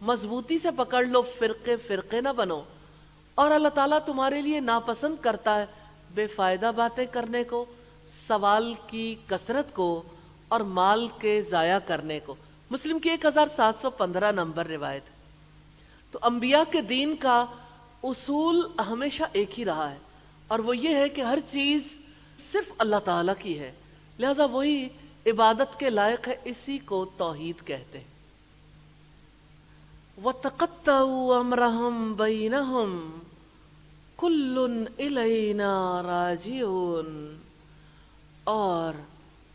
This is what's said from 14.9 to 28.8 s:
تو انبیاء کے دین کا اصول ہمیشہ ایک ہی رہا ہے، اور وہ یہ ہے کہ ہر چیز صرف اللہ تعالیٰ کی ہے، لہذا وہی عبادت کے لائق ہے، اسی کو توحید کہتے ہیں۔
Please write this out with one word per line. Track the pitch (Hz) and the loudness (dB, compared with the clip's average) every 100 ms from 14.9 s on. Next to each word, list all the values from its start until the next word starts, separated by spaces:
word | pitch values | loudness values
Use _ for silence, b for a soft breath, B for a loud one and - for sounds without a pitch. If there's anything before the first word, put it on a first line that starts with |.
| 139 - - - - - - - b b b b | -8 -12 -20 -20 -20 -20 -20 -20 b b b b
تو | - | 0
انبیاء | 233 240 247 285 320 | 2 2 4 4 4
کے | 330 | 0
دین | 208 262 294 311 | 0 0 0 0
کا | 269 240 240 B B B B B | 2 4 2 B B B B B
اصول | 262 254 - 285 320 349 349 - 202 | -8 -6 -4 0 2 2 0 -2 -4
ہمیشہ | 226 277 - - | -2 -4 -4 -2
ایک | 196 202 - | 0 -2 -2
ہی | |
رہا | 220 156 147 | -4 -2 -4
ہے، | 139 - B B B - | -6 -18 B B B -4
اور | 220 | -2
وہ | 220 247 | 0 0
یہ | 302 | 2
ہے | 294 285 | 2 2
کہ | 285 | 0
ہر | 240 285 285 | -2 -2 -2
چیز | 277 277 294 - - - B B B - | -2 0 0 -2 -12 -20 B B B -6
صرف | 392 - - | -4 -4 -2
اللہ | 220 208 | 0 0
تعالیٰ | 196 175 175 190 | 0 0 0 -2
کی | 208 151 | -4 -8
ہے، | 135 131 B B B - | -8 -14 B B B -4
لہذا | 247 285 | -2 2
وہی | 285 247 285 285 262 - B B 220 | 2 2 0 0 -4 -10 B B 0
عبادت | 220 226 220 269 - | 4 6 4 0 -2
کے | 277 | 0
لائق | 214 208 240 - | 2 2 2 -2
ہے، | 262 | -8
اسی | - 240 - 277 | -8 -12 -8 -8
کو | - 196 185 - | -4 -4 -4 -4
توحید | 175 151 165 165 - | -6 -4 -8 -10 -10
کہتے | 135 123 135 | -10 -12 -20
ہیں۔ | 120 - - - - - - - | -20 -20 -20 -20 -20 -20 -20 -20